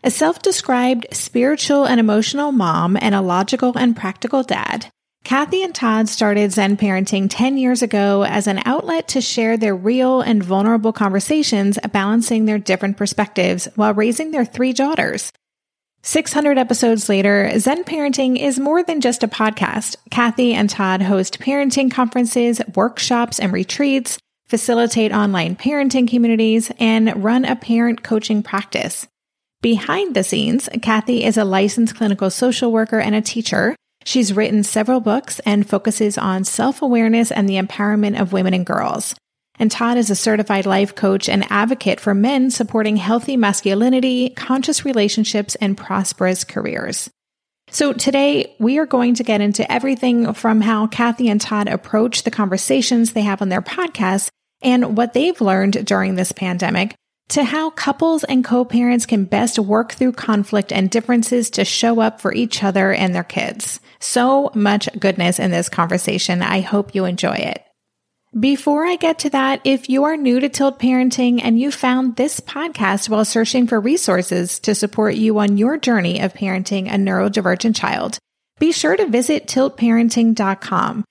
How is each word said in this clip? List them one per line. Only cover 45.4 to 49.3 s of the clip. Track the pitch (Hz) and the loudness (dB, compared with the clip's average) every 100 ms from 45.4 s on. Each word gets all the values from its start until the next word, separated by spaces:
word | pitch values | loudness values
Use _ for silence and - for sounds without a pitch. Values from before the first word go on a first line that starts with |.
| 208 - | -4 -2
and | 202 196 | -2 -2
prosperous | - 190 190 - 185 185 - | -4 -4 -2 -2 0 0 -4
careers. | - - - - - - _ _ _ _ _ _ | -6 -6 -6 -6 -8 -10 _ _ _ _ _ _
So | - 294 | -2 0
today, | 247 - 269 285 285 - _ | 0 0 2 2 0 -2 _
we | 226 277 | 0 0
are | 311 | 0
going | 254 240 233 | 0 2 0
to | |
get | 226 | 0